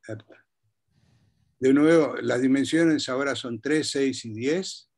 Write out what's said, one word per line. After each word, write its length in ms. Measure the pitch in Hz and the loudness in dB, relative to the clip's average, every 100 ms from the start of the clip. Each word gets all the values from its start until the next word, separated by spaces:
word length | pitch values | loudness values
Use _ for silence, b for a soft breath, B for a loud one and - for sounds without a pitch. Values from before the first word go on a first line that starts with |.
| - 110 - - _ _ _ _ _ _ _ _ _ _ _ _ | -14 -14 -16 -20 _ _ _ _ _ _ _ _ _ _ _ _
De 140 | 131 | 2
nuevo, 420 | 135 156 165 139 123 | 4 6 6 4 -2
las 240 | 117 120 | -2 0
dimensiones 680 | 131 135 127 156 165 147 - | 2 2 2 2 2 2 -2
ahora 280 | 127 143 120 | -4 -4 -4
son 260 | 127 113 | -8 -8
tres, 300 | 143 151 139 | -2 -2 -2
seis 340 | 143 135 120 117 | -2 -2 -4 -10
y 80 | |
diez. 560 | 107 127 170 190 - _ | -6 -4 -4 -6 -14 _